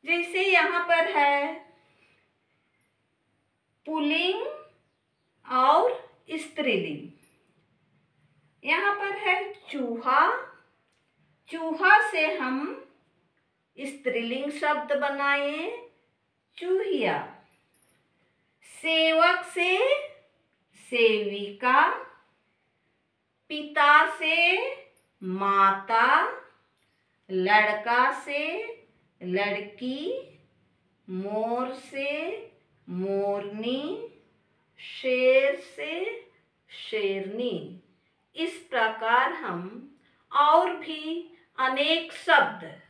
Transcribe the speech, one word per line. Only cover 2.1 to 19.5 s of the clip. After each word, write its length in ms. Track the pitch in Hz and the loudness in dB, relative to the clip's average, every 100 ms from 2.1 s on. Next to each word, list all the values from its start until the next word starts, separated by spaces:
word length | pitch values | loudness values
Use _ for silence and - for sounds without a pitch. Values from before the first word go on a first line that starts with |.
| _ _ _ _ _ _ _ _ _ _ _ _ _ _ _ _ _ - | _ _ _ _ _ _ _ _ _ _ _ _ _ _ _ _ _ -6
पुल्लिंग 600 | 311 294 330 359 440 508 - - _ _ _ _ _ _ _ - | -2 2 2 0 -2 -4 -8 -18 _ _ _ _ _ _ _ -2
और 520 | 254 262 320 494 - - _ - | 4 6 6 4 -2 -12 _ -10
स्त्रीलिंग। 800 | 320 - - 277 196 160 - - - _ _ _ _ _ _ _ _ _ _ _ _ _ _ | -10 -8 -4 0 0 -2 -8 -12 -20 _ _ _ _ _ _ _ _ _ _ _ _ _ _
यहाँ 320 | 277 339 403 | -4 0 0
पर 220 | 403 403 403 | 0 -4 -4
है 340 | 440 381 403 - - | -2 -2 -2 -12 -12
चूहा, 600 | 285 240 226 254 285 330 508 - - _ _ _ _ _ _ _ _ _ | -6 -4 -4 2 4 4 0 -8 -20 _ _ _ _ _ _ _ _ _
चूहा 480 | 330 320 311 370 427 - | -8 -6 2 6 6 6
से 160 | 349 311 - | 0 0 -2
हम 240 | 254 262 320 - - _ _ _ _ _ _ _ _ - | -4 -4 -6 -10 -16 _ _ _ _ _ _ _ _ -12
स्त्रीलिंग 720 | 269 - 254 233 233 262 285 | -10 -6 -4 -2 -4 -4 -6
शब्द 440 | - 294 302 294 285 | -2 0 0 0 -2
बनाए 760 | 285 277 277 285 285 302 359 480 480 _ _ _ _ _ _ - | 0 -2 0 0 -2 -4 -8 -8 -16 _ _ _ _ _ _ -12
चूहिया। 600 | 349 381 - 294 202 - - - _ _ _ _ _ _ _ _ _ _ _ _ - | -2 -2 0 0 0 -2 -8 -18 _ _ _ _ _ _ _ _ _ _ _ _ -20
सेवक 800 | - 320 320 320 320 349 349 - | -10 -2 2 4 6 6 4 -2